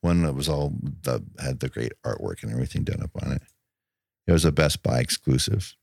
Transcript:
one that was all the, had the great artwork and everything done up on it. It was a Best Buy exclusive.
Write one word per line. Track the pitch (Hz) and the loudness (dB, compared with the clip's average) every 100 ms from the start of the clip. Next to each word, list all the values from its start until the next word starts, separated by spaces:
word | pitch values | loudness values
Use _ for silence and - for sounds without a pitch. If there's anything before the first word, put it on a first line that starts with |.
one | 85 85 | 4 4
that | 80 | 2
was | 67 73 | 0 -2
all | 73 71 - 65 - | 0 0 -2 -6 -6
the, | - 60 - - | -4 -4 -4 -8
had | 67 64 | -6 -4
the | 64 | -6
great | - 58 - | -4 -6 -6
artwork | 117 - - - | -8 -6 -6 -8
and | 110 | -6
everything | 113 64 - | -4 -2 -2
done | - - | -4 -4
up | - - | -6 -6
on | - | -4
it. | - - _ _ _ _ _ _ _ - | -4 -6 _ _ _ _ _ _ _ 4
It | |
was | 85 | 6
a | 80 | 6
Best | 73 76 - | 4 2 2
Buy | - 64 | 0 0
exclusive. | 60 - - 65 - 104 - - | 0 -2 2 2 2 -2 -4 -14